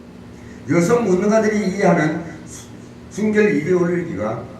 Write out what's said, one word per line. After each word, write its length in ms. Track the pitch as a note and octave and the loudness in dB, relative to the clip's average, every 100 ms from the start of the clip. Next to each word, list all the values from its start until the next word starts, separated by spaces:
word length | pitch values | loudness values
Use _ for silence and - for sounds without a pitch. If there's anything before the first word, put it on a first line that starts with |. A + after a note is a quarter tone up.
| - - - - - - - | -20 -20 -20 -18 -18 -16 0
여성 400 | E3+ G3 A#3+ G3+ | 2 4 2 2
운동가들이 580 | F3+ G#3 A3 G#3 G#3 F#3 | 2 4 4 2 0 -2
이해하는 680 | G3 F3+ D#3+ D3+ - - - - - - - - - - F#3 | 2 2 4 2 -2 -8 -14 -16 -18 -18 -20 -20 -20 -14 -4
순결 400 | G#3+ G#3 G#3 D3 | 0 4 4 2
이데올로기가 880 | E3+ F3+ E3+ F3 - G2 G#2+ A#2+ - | 2 2 2 -2 -4 -6 -6 -6 -10